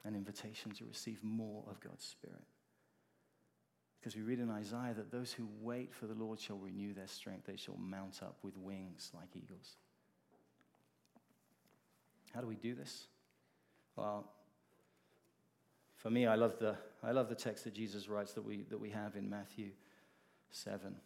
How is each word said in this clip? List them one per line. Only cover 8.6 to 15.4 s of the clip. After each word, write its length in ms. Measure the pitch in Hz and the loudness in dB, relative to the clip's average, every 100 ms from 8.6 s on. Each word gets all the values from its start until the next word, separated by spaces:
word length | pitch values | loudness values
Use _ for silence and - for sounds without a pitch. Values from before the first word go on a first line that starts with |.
| 95 95 92 78 - | -4 -4 -6 -8 -10
like 220 | 85 180 92 | -10 -10 -10
eagles. 400 | - 92 - - - _ _ _ _ - - _ - _ _ _ _ - - _ _ _ - - _ _ _ _ - | -10 -12 -14 -18 -20 _ _ _ _ -20 -20 _ -20 _ _ _ _ -20 -20 _ _ _ -20 -20 _ _ _ _ -10
How 60 | 120 | -4
do 80 | 120 | -2
we 80 | 107 | 0
do 180 | 117 | 0
this? 340 | 123 139 - - - _ _ _ _ _ - _ - | -2 -4 -8 -10 -18 _ _ _ _ _ -20 _ -2
Well, 280 | 104 104 101 - - _ _ - - _ _ - _ _ | 0 0 -4 -12 -20 _ _ -20 -20 _ _ -20 _ _